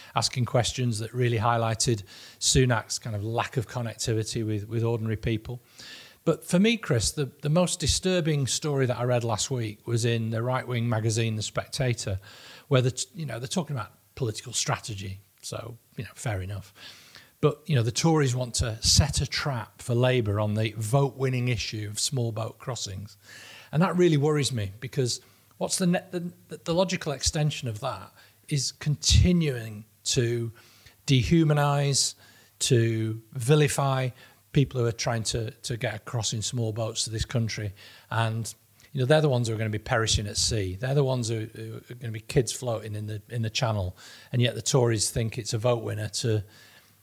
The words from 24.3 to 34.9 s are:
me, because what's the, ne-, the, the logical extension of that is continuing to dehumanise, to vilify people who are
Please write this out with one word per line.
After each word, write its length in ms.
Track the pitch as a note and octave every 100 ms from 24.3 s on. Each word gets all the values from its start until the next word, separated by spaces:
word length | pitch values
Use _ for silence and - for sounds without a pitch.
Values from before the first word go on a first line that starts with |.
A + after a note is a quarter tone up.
| D3+ C3
me, 180 | A#2+ G2 G2
because 400 | B2 - B2 - - _ _ -
what's 200 | F#3 -
the, 100 | F3+
ne-, 120 | F3+ -
the, 200 | F3+ F3 - - D#3
the 100 | -
logical 380 | E3+ F#3 F3+ D#3+
extension 560 | C3+ - D#3+ D3+ - B2
of 140 | G#2+
that 320 | C3 G2 G2+ _ - _ -
is 240 | D3 -
continuing 1120 | - D#3 C#3+ - - F3+ F3 D#3 B2 A2+ G#2 - _ -
to 480 | C#3 A#2 A#2 A#2 - - - - _ -
dehumanise, 1080 | C3+ A2+ E3+ D#3 D3 C#3+ C#3+ C#3+ C3 - - - - - -
to 640 | - A#2+ A#2 A2+ A2 A2+ -
vilify 800 | C3+ A#2 D3+ D3 - C#3 C3 C3 - - - _
people 260 | D3 C3 B2+
who 60 |
are 60 | A#2